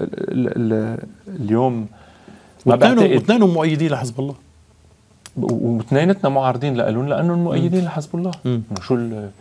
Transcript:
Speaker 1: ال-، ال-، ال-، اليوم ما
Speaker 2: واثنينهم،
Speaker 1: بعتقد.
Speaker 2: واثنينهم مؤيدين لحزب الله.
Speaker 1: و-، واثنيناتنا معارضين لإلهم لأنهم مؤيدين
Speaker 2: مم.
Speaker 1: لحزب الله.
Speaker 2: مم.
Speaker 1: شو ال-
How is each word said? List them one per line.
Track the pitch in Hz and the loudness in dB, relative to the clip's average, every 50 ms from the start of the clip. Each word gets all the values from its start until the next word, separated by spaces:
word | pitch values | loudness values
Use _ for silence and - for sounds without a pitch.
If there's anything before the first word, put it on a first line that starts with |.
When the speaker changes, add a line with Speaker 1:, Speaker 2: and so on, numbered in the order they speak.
| - | -2
Speaker 1:
ال-، | - - - - - | -4 -6 -6 -6 -4
ال-، | - 127 123 - - - 117 110 | -2 -2 -2 -2 -2 -2 0 0
ال-، | 113 110 110 113 113 - - - - - - 196 190 - 104 | 0 -2 -2 -4 -6 -8 -10 -14 -18 -20 -18 -14 -10 -8 -2
اليوم | 104 110 117 131 127 120 113 107 104 - - - - - - - - - - - - _ - - | 0 2 2 2 0 0 -4 -8 -10 -14 -20 -20 -20 -20 -20 -20 -20 -20 -20 -20 -20 _ -2 2
ما | 127 120 | 2 6
Speaker 2:
واثنينهم، | 123 202 240 254 | 6 6 6 6
Speaker 1:
بعتقد. | 233 202 - 131 | 6 6 4 4
Speaker 2:
واثنينهم | 120 - 190 233 233 208 185 170 | 2 2 2 4 4 4 4 4
مؤيدين | 160 160 160 156 147 160 151 | 2 0 0 0 0 0 0
لحزب | 139 117 127 123 113 131 | -2 -2 -4 -6 -6 -6
الله. | 135 143 131 - - _ _ _ _ _ _ _ _ _ _ _ _ _ _ _ _ - - | -8 -8 -8 -14 -20 _ _ _ _ _ _ _ _ _ _ _ _ _ _ _ _ -14 -8
Speaker 1:
و-، | - - - 117 - - 117 117 | -6 -4 -2 -2 -2 -2 -2 -2
واثنيناتنا | 110 110 - 135 143 160 185 196 196 - 135 | -2 -2 0 0 2 4 2 2 2 0 0
معارضين | 139 135 131 127 123 123 143 147 127 | 0 2 0 0 0 -2 -2 -2 -2
لإلهم | 120 - - 110 120 139 143 | 0 0 0 -2 -2 -2 -2
لأنهم | 131 - 165 175 175 170 170 | 0 0 0 0 0 0 0
مؤيدين | 165 - - 170 170 180 185 | 0 0 0 0 2 2 0
Speaker 2:
مم. | 175 | 0
Speaker 1:
لحزب | 160 147 156 151 - - | -2 -4 -8 -8 -6 -6
الله. | 170 180 185 165 - - | -6 -6 -6 -6 -6 -4
Speaker 2:
مم. | 123 123 113 113 113 104 95 | -4 -2 -2 -4 -8 -10 -10
Speaker 1:
شو | - - 127 | -4 -2 -2
ال- | 120 120 117 110 107 104 101 - - | -2 -2 -4 -6 -8 -10 -12 -14 -18